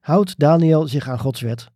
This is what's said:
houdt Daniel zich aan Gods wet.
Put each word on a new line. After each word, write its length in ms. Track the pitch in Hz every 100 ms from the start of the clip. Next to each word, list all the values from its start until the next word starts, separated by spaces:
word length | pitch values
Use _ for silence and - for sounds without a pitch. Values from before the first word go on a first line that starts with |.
houdt 380 | - 165 196 -
Daniel 500 | 147 165 165 156 156
zich 200 | 131 131
aan 100 | 123
Gods 220 | 127 123
wet. 260 | 120 117 -